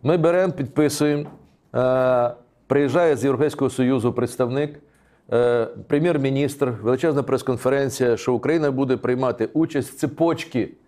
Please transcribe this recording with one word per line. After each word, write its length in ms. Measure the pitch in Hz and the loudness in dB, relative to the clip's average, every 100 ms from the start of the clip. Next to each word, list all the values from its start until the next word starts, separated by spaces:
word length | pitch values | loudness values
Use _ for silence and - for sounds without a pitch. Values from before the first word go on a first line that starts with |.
Ми 140 | 131 175 | 0 2
беремо, 360 | 160 175 185 | 2 2 0
підписуємо, 760 | - 131 - 151 147 147 147 147 - - _ _ 123 | -2 -6 0 0 2 0 0 -4 -16 -20 _ _ -2
е, 560 | 127 127 127 127 120 120 _ _ _ | 0 2 2 2 0 -4 _ _ _
приїжджає 480 | 139 143 147 170 131 | 2 2 2 2 2
з 80 | |
Європейського 460 | 135 123 147 - 135 | 0 2 0 0 -4
Союзу 440 | - 127 131 117 | 0 0 2 0
представник, 680 | 123 120 - 123 135 147 147 _ _ _ _ _ | 0 -4 -2 -2 -2 -4 -8 _ _ _ _ _
е, 340 | 117 120 120 113 - - | 0 2 2 -2 -8 -2
прем'єр-міністр, 840 | 147 170 156 135 135 143 139 135 117 | 0 2 2 0 0 -2 0 -4 -2
величезна 420 | 107 127 165 143 | 0 0 2 0
прес-конференція, 960 | 131 127 - 123 131 139 139 - 127 113 | 0 -2 -2 -2 0 0 -2 0 0 0
що 160 | - | 0
Україна 380 | 120 139 165 147 | -2 0 0 0
буде 260 | 131 135 127 | 0 0 0
приймати 520 | 123 127 131 117 110 | 0 0 0 -2 -2
участь 380 | 156 160 147 117 | 0 -2 -2 -6
в 40 | - | -6
цепочці, 760 | 147 - 165 160 - 131 101 - | -6 0 0 0 -4 -4 -4 -8